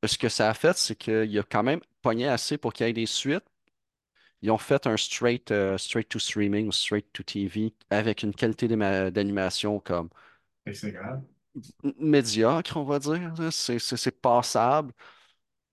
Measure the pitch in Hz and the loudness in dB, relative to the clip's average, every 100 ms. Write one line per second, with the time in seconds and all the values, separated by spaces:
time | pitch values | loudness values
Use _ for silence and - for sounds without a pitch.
0 | 110 - 117 - 107 110 156 185 - - | -2 0 -2 2 2 4 2 2 -2 -4
1 | - 110 110 104 101 107 117 165 - _ | 0 0 2 -2 0 0 2 -2 -6 _
2 | 127 113 131 120 - 147 117 - 117 113 | 0 0 0 0 -2 -4 -4 -2 -2 0
3 | 113 - 135 165 _ _ _ _ _ _ | -4 -2 -2 -2 _ _ _ _ _ _
4 | _ _ _ _ 101 110 - 139 135 110 | _ _ _ _ 0 0 2 2 2 0
5 | - - 123 120 - 104 98 95 - 117 | -2 0 0 0 0 0 2 -2 -2 -4
6 | 110 113 - 104 104 104 107 104 - 104 | -4 -6 -4 0 0 2 0 -2 0 -2
7 | - - - 104 98 104 110 _ _ 104 | -4 -14 -8 -6 -4 -2 -4 _ _ 0
8 | 110 104 104 - 117 110 117 113 98 95 | 2 0 -2 0 0 0 0 2 2 2
9 | 95 90 101 101 92 - 104 104 - 87 | 0 0 0 0 -2 -2 -2 -4 -2 -4
10 | 85 _ - _ _ _ - 101 208 - | -4 _ -20 _ _ _ -14 -10 -10 -8
11 | - 135 135 _ _ - - - 139 - | -10 -10 -12 _ _ -18 -18 -8 -8 -2
12 | 156 147 117 107 113 165 - 165 139 143 | 4 4 4 2 4 2 -2 -6 -2 -2
13 | 143 165 175 160 165 - - 120 - 123 | 0 -4 -4 -6 -4 -4 -4 -4 -2 -2
14 | - - 131 120 120 117 117 147 143 - | -4 0 4 4 4 2 4 2 0 -12
15 | - - _ _ _ _ _ | -20 -20 _ _ _ _ _